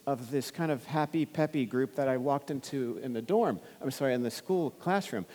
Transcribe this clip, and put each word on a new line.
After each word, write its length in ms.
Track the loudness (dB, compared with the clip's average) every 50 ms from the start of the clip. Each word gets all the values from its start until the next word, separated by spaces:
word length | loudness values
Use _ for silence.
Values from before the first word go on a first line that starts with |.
| -2 -2
of 240 | -2 -2 -2 -2
this 200 | -2 -2 -2 -2
kind 200 | -2 -2 0 0
of 140 | 0 0 -2
happy, 400 | -2 0 2 2 2 2 0 0
peppy 400 | 0 2 0 0 2 2 0 0
group 300 | 2 2 0 0 0 0
that 120 | 0 2 2
I 80 | 2
walked 340 | 2 2 2 0 0 0 -2
into 480 | -6 -6 -6 -6 -4 -2 -2 -2 -4 -4 -6
in 80 | -4
the 100 | -4 -4
dorm, 380 | 0 2 2 4 4 4 2 0 -4 -12 -14 -8
I'm 100 | -6 -6
sorry, 220 | -2 0 2 2 2
in 100 | 2 0
the 80 | -2
school 380 | -4 -4 -2 0 0 2 2 0
classroom. 540 | -2 -4 -2 0 0 0 0 -2 -4 -6 -6 -6 -10